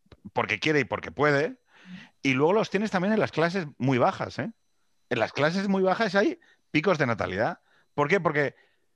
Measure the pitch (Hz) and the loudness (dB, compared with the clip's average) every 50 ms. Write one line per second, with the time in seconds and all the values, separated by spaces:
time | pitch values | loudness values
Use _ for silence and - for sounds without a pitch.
0 | _ - - - - - - 120 113 95 107 101 - 156 151 143 110 - 107 92 | _ -20 -20 -20 -18 -8 -4 -4 -4 -2 -2 -2 0 2 2 2 0 -2 -4 -6
1 | - - - 127 147 147 143 139 156 247 - - _ _ _ - - 185 180 - | -8 -6 -4 0 0 2 2 2 0 -2 -6 -12 _ _ _ -20 -20 -20 -20 -20
2 | - - _ _ - 135 127 131 151 170 202 220 180 - - 196 220 202 - 170 | -20 -20 _ _ -2 0 2 2 2 2 2 2 0 0 -2 -2 -2 -2 -2 0
3 | 180 208 220 208 139 - - 151 165 170 185 196 160 143 - - 123 139 131 117 | 0 2 2 2 0 0 0 0 0 0 0 -2 -6 -6 -6 -2 0 2 2 4
4 | 147 190 - - - - - - 135 226 - _ _ _ _ _ _ _ _ _ | 2 2 0 -2 -6 -8 -6 -8 -8 -8 -10 _ _ _ _ _ _ _ _ _
5 | _ - 120 113 107 - - 135 143 160 175 196 202 202 190 190 185 185 180 - | _ -6 -2 -2 -2 -2 0 0 0 0 0 0 0 0 2 2 2 2 2 2
6 | 226 190 180 190 180 160 123 - _ _ _ _ _ _ - 156 156 196 170 147 | 0 0 2 2 2 0 -2 -6 _ _ _ _ _ _ -2 0 2 2 2 2
7 | 143 120 113 95 92 90 92 98 120 160 185 - _ _ _ _ _ _ - 143 | 2 0 0 -2 -2 -4 -2 -2 -2 -2 -4 -8 _ _ _ _ _ _ -2 -2
8 | 147 143 196 196 156 170 143 147 143 127 - _ _ _ _ _ _ _ _ | 0 2 2 2 2 0 0 0 -2 -2 -4 _ _ _ _ _ _ _ _